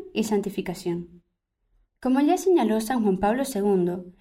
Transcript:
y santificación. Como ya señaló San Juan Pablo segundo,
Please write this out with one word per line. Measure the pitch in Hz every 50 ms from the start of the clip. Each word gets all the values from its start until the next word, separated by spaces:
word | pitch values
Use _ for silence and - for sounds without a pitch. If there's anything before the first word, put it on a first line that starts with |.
| - -
y | - 214 220
santificación. | 214 214 202 196 196 - - 185 - 180 - - 175 170 175 170 - - 175 _ _ _ _ _ _ _ _ _ _ _ _ _ _ _ _
Como | - 254 262 277
ya | 294 302 359
señaló | 359 - 381 359 320 233 214 214 220
San | 226 - 262 240
Juan | 214 202 185
Pablo | 185 202 202 226 262 277
segundo, | 262 - 196 202 208 196 185 175 175 175 190 180 - - _